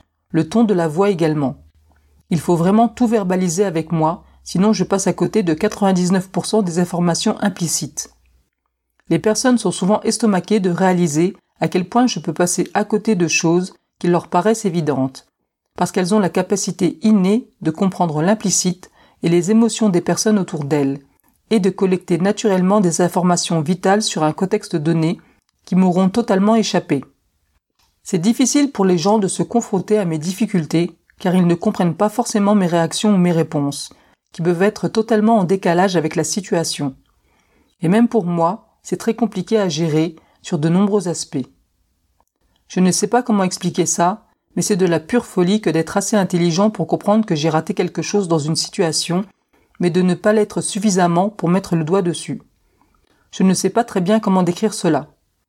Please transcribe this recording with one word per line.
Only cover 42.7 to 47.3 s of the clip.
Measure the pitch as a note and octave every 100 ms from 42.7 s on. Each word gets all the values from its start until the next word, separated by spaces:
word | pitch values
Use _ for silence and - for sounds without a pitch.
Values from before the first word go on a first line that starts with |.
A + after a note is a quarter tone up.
| -
ne | F#3
sais | F3 G3
pas | A#3
comment | B3 G#3 F#3
expliquer | - F3+ - D#3+
ça, | - F3 G#3+ _ _ _ -
mais |
c'est | F3+ G3+
de | F#3
la | E3
pure | D#3+ A#3+ A#3
folie | - F3 G#3+
que | G3
d'être | D#3+ D#3+ G#3
assez | G3 G#3+
intelligent | F3+ F3 F3 D#3+ G#3+
pour | G#3+ E3
comprendre | D#3+ - G#3+
que | G#3+